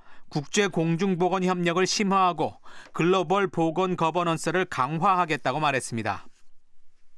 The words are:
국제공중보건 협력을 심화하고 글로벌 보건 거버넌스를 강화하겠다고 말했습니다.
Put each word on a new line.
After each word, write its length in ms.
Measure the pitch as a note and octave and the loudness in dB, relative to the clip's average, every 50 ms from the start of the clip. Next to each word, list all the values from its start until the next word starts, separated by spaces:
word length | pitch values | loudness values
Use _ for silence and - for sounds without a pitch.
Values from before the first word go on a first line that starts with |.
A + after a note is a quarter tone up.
| - - - - - - | -18 -16 -14 -14 -10 -6
국제공중보건 1160 | - D#3 C#3 - - G#3 G3+ G3 - F3 E3 E3 E3 D#3+ G3 G3 F#3 D#3+ F3+ F3+ F#3 F#3+ F3+ | -4 -4 -4 0 0 2 2 2 2 0 0 0 0 0 0 0 2 2 2 2 2 2 2
협력을 420 | F#3 F#3 F3+ F3 F3 E3 F3 F#3 | 0 0 0 0 0 2 2 2
심화하고 720 | F3 - - G#3+ G3 G3 F#3+ F#3 F3+ E3+ D3+ D3+ G#2+ - - - - - - - - | 2 0 0 0 2 2 4 4 2 2 0 -2 -4 -4 -8 -16 -16 -16 -16 -16 -8
글로벌 540 | - - D#3+ F3 F#3+ F#3+ F3 D3+ F#3 G3+ G3 | -2 2 2 4 4 4 4 2 2 2 2
보건 500 | F#3 - E3+ E3 E3 D#3+ F3+ F#3 F#3 F3+ | 0 0 0 0 0 2 0 0 0 0
거버넌스를 680 | - E3+ D#3+ D#3 F3 F3 E3+ D#3+ D#3 - E3 D3+ F#3 F3+ | 0 0 0 2 2 0 0 0 0 0 0 0 0 0
강화하겠다고 960 | - - - B2+ C3+ D#3 E3 E3 G3+ F#3 F3+ F3+ D#3+ D#3 C#3+ - C3 C3 D#3 | 0 0 -2 -2 0 0 0 2 2 4 2 2 0 0 -2 -2 -2 0 0
말했습니다. 640 | D#3 D3 C3+ B2+ - - - A2+ G#2+ G#2+ G2 - - - - - - - - - - - - - - - - - - - - | 0 0 0 0 -2 -4 -4 -4 -2 -2 -4 -4 -8 -14 -18 -18 -18 -18 -18 -18 -18 -18 -18 -16 -16 -16 -18 -18 -18 -18 -18